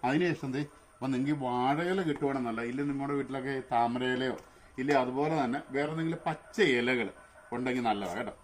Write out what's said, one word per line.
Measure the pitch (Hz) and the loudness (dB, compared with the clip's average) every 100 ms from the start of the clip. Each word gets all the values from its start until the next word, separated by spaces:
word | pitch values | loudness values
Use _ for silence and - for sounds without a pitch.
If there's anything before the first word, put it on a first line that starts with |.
| 123 | 2
അതിനുശേഷം | 147 180 147 139 131 | 2 2 0 -4 -4
ദേ | 147 - - - | -6 -10 -20 -8
അപ്പൊ | 131 | -2
നിങ്ങൾക്ക് | 127 139 147 127 | 0 0 0 0
വാഴയില | 123 127 147 175 190 165 | 2 2 2 2 0 0
കിട്ടുവാണെന്നല്ല, | 143 143 139 120 113 117 | 0 0 0 -2 -2 -4
ഇല്ല | 127 143 | -2 -2
നമ്മുടെ | 139 139 143 | -2 -2 -2
വീട്ടിലൊക്കെ | 131 135 131 135 127 | -2 -4 -4 -6 0
താമരയിലയോ | 120 117 123 127 123 127 - - - - - | 2 2 2 0 0 0 -4 -10 -20 -16 -6
ഇല്ല | 135 139 | 2 4
അതുപോലെ | 127 127 151 160 | 4 0 0 2
തന്നെ | 127 139 - 131 | 0 -2 -4 -2
വേറെ | 147 | -2
എന്തെങ്കിലും | 160 160 165 165 | -2 -2 -2 -4
പച്ച | 156 - - 165 123 | -6 -8 2 4 4
ഇലകൾ | 120 123 104 - - - - 120 | 2 0 -2 -6 -20 -20 -8 -4
ഉണ്ടെങ്കിൽ | 127 127 117 | -2 0 0
നല്ലതാണ് | 104 95 95 | 0 -2 -4
കേട്ടോ. | 110 - | -6 -10